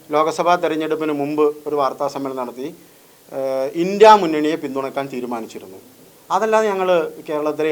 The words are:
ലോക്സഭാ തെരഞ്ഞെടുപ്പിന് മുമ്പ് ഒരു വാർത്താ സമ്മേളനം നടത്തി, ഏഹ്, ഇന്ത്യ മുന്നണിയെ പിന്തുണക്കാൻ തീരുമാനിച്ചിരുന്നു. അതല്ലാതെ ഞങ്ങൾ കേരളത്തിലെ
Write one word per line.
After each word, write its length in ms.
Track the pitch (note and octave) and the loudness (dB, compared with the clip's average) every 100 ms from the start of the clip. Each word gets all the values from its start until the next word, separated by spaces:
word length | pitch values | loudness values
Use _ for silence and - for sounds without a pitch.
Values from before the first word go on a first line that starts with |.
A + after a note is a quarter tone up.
| - | -4
ലോക്സഭാ 400 | D3 D#3 D#3+ E3+ F3 | 0 0 0 2 2
തെരഞ്ഞെടുപ്പിന് 520 | E3 D#3 D#3+ D#3 D#3 D3 | 0 -2 -2 -2 -2 -2
മുമ്പ് 240 | C#3+ D3+ D3+ D3+ - | -2 2 0 0 -4
ഒരു 100 | D3 | -2
വാർത്താ 260 | C3 C3 C#3+ | -2 -2 -4
സമ്മേളനം 260 | C#3 C#3 C3 | -4 -6 -6
നടത്തി, 260 | B2 A#2 C#3+ F3 - - - - - C#3 | -8 -8 -12 -12 -20 -20 -20 -20 -14 -6
ഏഹ്, 320 | C3+ C3+ C3+ E3+ | -4 -2 -4 -2
ഇന്ത്യ 240 | F3+ G3+ G#3+ G#3+ | -2 6 8 8
മുന്നണിയെ 340 | E3+ D#3 D3+ D#3+ | 6 0 0 -2
പിന്തുണക്കാൻ 400 | D3 C3+ C3+ B2+ C#3 | -4 -6 -4 -6 -6
തീരുമാനിച്ചിരുന്നു. 680 | B2+ B2 A#2+ G#2+ A2+ G2 F#2+ - - - - - | -8 -8 -8 -10 -14 -18 -20 -20 -20 -20 -20 -4
അതല്ലാതെ 320 | F3+ A3 A3 A3 | -2 2 2 2
ഞങ്ങൾ 160 | F#3+ F#3 F3 D#3 - - | 0 2 2 0 -6 -6
കേരളത്തിലെ 400 | D3+ D3+ D3 D#3 | -4 -2 -2 0